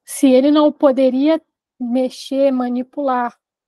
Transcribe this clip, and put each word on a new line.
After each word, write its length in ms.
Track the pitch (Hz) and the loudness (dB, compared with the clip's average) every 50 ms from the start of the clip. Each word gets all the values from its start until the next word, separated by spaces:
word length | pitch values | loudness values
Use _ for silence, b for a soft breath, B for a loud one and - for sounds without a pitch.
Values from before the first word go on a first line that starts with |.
| _ | _
se 260 | - - - - 269 | -18 -6 0 2 4
ele 180 | 254 254 262 302 | 4 4 4 4
não 220 | 294 302 302 302 | 2 2 2 2
poderia 680 | 302 - 311 277 254 254 269 254 247 262 277 302 320 311 - _ _ _ _ _ _ - | 0 2 0 0 2 2 0 0 0 0 0 0 0 -2 -4 _ _ _ _ _ _ -12
mexer, 760 | 247 233 240 262 254 254 - - - - 269 269 277 277 | -8 -4 -4 -2 -2 -4 -6 -10 -12 -8 -2 0 0 0
manipular, 880 | 262 254 254 247 247 247 254 254 _ 285 285 262 254 247 240 233 - _ _ _ _ _ _ | 0 -2 -4 -4 -4 -6 -8 -8 _ -6 -4 -4 -2 -2 -4 -6 -8 _ _ _ _ _ _